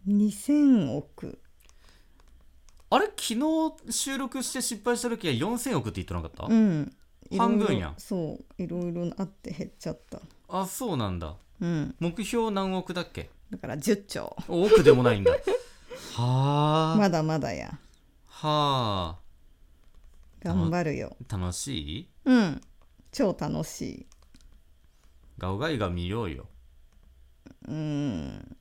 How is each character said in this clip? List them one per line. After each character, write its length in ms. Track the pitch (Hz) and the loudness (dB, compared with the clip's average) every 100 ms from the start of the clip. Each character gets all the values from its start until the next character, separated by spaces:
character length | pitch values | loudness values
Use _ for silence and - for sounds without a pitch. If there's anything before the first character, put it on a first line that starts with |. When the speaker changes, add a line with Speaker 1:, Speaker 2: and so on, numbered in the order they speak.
Speaker 1:
二 280 | 190 202 208 | 2 4 2
千 640 | 202 - 294 285 240 143 135 | 0 2 6 8 6 4 -2
億。 440 | - - - - - - - - - - - - - - - - - - - | -8 -14 -14 -14 -20 -20 -20 -20 -20 -20 -20 -20 -20 -20 -20 -20 -20 -20 0
Speaker 2:
あ 80 | 240 | 2
れ？ 80 | 415 | 2
昨 280 | - - | -4 -6
日 580 | 226 302 320 320 311 - | -2 0 2 0 -4 -8
収 260 | 226 - 269 | -6 -4 -4
録 240 | 269 269 | -4 -6
し 100 | 247 | -6
て 100 | 254 | -4
失 200 | 240 214 | -4 -4
敗 120 | 240 240 | -2 -2
し 60 | |
た 60 | 240 | -2
時 200 | 233 170 | -4 -2
は 60 | |
四 240 | 120 170 233 | 0 0 -2
千 180 | 269 185 | -2 -2
億 140 | 110 | -2
っ 20 | |
て 40 | 98 | -6
言 80 | |
っ 40 | 87 | -6
て 60 | |
な 80 | 85 | -6
か 60 | 80 | -8
っ 20 | |
た？ 220 | - - | -10 2
Speaker 1:
う 40 | 226 | 4
ん。 360 | 214 160 143 - - _ - 196 | 4 2 -2 -10 -20 _ -8 -2
Speaker 2:
半 220 | 233 226 | 2 2
分 80 | 202 | 2
や 60 | |
ん。 40 | 123 | 0
Speaker 1:
い 20 | |
ろ 0 | |
い 20 | |
ろ、 120 | 85 80 | -2 -10
そ 400 | - 190 156 - - - | -6 -4 -4 -8 -16 -10
う。 40 | |
い 40 | 175 | -6
ろ 140 | 175 | -4
い 120 | 175 | -4
ろ 200 | 170 175 - | -4 -6 -6
あ 60 | |
っ 20 | 190 | -8
て 260 | - - | -10 -14
減 160 | 170 180 | -10 -12
っ 20 | - | -10
ち 100 | 175 | -10
ゃ 40 | |
っ 80 | - - | -10 -14
た。 100 | - - - - | -18 -18 -20 -8
Speaker 2:
あ、 180 | 185 190 | -6 -4
そ 280 | - 254 | -6 -4
う 20 | 151 | -2
な 120 | 104 | -2
ん 100 | 90 | -4
だ。 160 | 80 76 - - | -8 -12 -20 -6
Speaker 1:
う 60 | 170 | -2
ん。 280 | 165 143 - | -2 -4 -4
Speaker 2:
目 240 | 170 170 | -4 -4
標 260 | 202 233 226 | -4 -2 0
何 240 | 196 190 | -2 -2
億 180 | 185 180 | -2 -4
だ 100 | 175 | -8
っ 60 | 165 | -8
け？ 180 | - 139 - - | -10 -12 -16 -16
Speaker 1:
だ 80 | 196 | -12
か 100 | - | -8
ら 100 | 143 | -4
十 180 | - 202 | 0 0
兆。 400 | - - - - - | -2 -10 -10 -12 -4
Speaker 2:
億 340 | 170 196 440 | 2 8 10
で 100 | - | 10
も 100 | - | 10
な 100 | 120 | 8
い 80 | 107 | 6
ん 40 | |
だ。 80 | 98 523 - 480 - | 4 4 0 -2 -4
Speaker 1:
<laughs> 400 | - - 508 - | -20 -18 -16 -12
Speaker 2:
は 800 | - 120 127 135 147 151 156 160 | -4 0 2 4 4 4 4 4
あ。 20 | 165 | 4
Speaker 1:
ま 100 | 202 | 4
だ 140 | 165 | 4
ま 160 | 156 156 | 0 0
だ 140 | 131 | -2
や。 260 | 85 57 - - _ _ _ _ | -6 -8 -12 -16 _ _ _ _
Speaker 2:
は 920 | - 151 151 143 135 113 98 85 80 | -8 -2 2 2 2 0 -2 -4 -6
あ。 20 | - - - - - - - - - - - - | -16 -20 -20 -20 -20 -20 -20 -20 -20 -20 -20 -10
Speaker 1:
頑 280 | 175 180 165 | -2 0 2
張 140 | 175 | 0
る 140 | 160 135 | 0 -4
よ。 200 | - - 120 | -6 -12 -10
Speaker 2:
楽 220 | 98 90 | -4 -4
し 480 | 87 - 110 73 110 | -4 -6 -8 -6 -10
い？ 80 | 185 - | -12 -8
Speaker 1:
う 120 | - 254 | 4 4
ん。 240 | 196 139 - - - _ - | 4 -2 -10 -20 -20 _ -18
超 240 | - 220 175 | -2 -2 0
楽 240 | 151 156 | -4 -4
し 200 | 156 - | -6 -8
い。 240 | - - - - - - - - - - - _ - - - - | -12 -12 -18 -20 -20 -20 -20 -20 -20 -20 -20 _ -20 -20 -20 -10
Speaker 2:
ガ 160 | 92 | -6
オ 60 | 98 | -4
ガ 120 | 156 | -4
イ 80 | 139 | -2
ガ 120 | 98 | -2
見 180 | 87 87 | -2 -4
よ 160 | 110 | -4
う 60 | 104 | -6
よ。 160 | 69 - - - - - - - - - _ - - - | -8 -14 -20 -20 -20 -20 -20 -20 -20 -20 _ -20 -20 -12
Speaker 1:
う 60 | |
ん。 840 | 156 151 143 143 92 69 50 50 - | -8 -4 -4 -4 -4 -6 -10 -16 -20